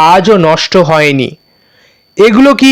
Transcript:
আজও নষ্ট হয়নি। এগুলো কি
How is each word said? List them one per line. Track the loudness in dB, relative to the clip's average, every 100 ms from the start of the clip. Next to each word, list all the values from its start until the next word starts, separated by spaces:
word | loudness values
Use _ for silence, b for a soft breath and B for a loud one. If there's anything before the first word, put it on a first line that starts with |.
| 0
আজও | 2 0 0
নষ্ট | 0 -2 -2 -2
হয়নি। | 0 0 -2 -2 -6 -10 _ _ _ _ _ _ _ -2
এগুলো | 0 2 0 2
কি | 0